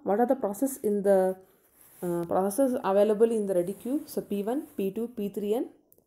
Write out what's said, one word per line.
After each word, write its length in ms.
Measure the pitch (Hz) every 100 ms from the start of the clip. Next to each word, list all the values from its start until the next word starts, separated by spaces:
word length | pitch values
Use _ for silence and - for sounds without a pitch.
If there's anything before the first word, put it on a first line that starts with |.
what 160 | 190 208
are 60 | 240
the 80 | 262
process 420 | 202 202 269 269
in 240 | 214 208
the, 340 | 196 196 185 185 - _ _ _ - -
uh, 220 | 180 175 170
processes 520 | 185 196 196 269 247
available 480 | 190 196 214 208 226
in 160 | 226 202
the 80 | 180
ready 180 | 175
queue? 300 | 190 233 302 -
So 160 | -
P 220 | - 202
one, 240 | 196 277 320 -
P 140 | 190
two, 160 | 208 233
P 220 | 233 202
three 240 | 202 202
and 140 | 226 339 - _ _